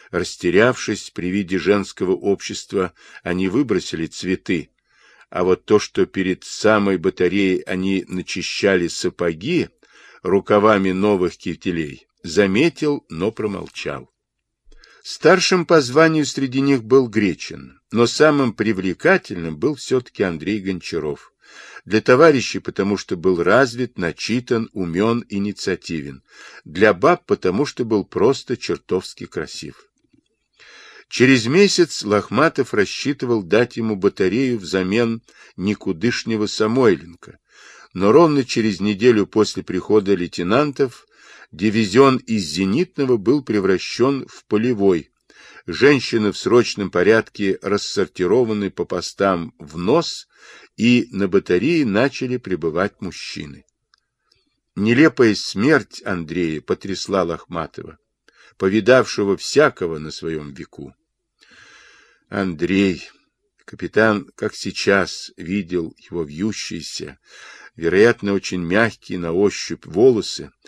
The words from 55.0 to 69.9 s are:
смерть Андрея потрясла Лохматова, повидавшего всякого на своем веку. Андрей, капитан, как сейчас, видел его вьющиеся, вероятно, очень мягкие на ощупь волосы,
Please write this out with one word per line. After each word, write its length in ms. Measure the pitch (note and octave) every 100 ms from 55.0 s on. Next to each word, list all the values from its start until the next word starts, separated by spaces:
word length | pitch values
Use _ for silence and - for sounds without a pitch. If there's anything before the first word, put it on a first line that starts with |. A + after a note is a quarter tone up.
| D#3+ - A2+
смерть 680 | G2 - F#2+ C3 C#3+ G2+ -
Андрея 560 | A2+ F2+ D#2 E2+ E2 D2
потрясла 640 | - F2 G2 F2+ - G2
Лохматова, 760 | E2+ D#2+ - E2+ D2+ - E2 - _ _ _ _ _ -
повидавшего 800 | F#2+ G#2+ G2+ C3 A2 - G2 F#2
всякого 600 | - C#3 D3 - E2+ D#2
на 120 | D#2
своем 420 | - D#2+ D#2 D2
веку. 420 | C2+ D2 - C#2 - _ _ _ _ _ - - - - _ _ _ -
Андрей, 800 | G2+ F#2+ D#2 E2+ F#2+ G2 E2+ - _ _ _ _ _
капитан, 640 | - - - - A2 G#2 -
как 220 | - A2 -
сейчас, 760 | G2+ - G#2 G2 F2 - - -
видел 580 | E2 G2+ E2+ F2+ E2 -
его 260 | - E2+
вьющиеся, 920 | D2 D2+ G#2+ - - E2 C#2+ - D2 - _ - - - - -
вероятно, 560 | E2 F#2 A#2 - G2+
очень 300 | G2 - F2+
мягкие 560 | E2+ G2+ A2+ - - F#2
на 140 | E2
ощупь 540 | F2 G2+ - - E2+
волосы, 640 | -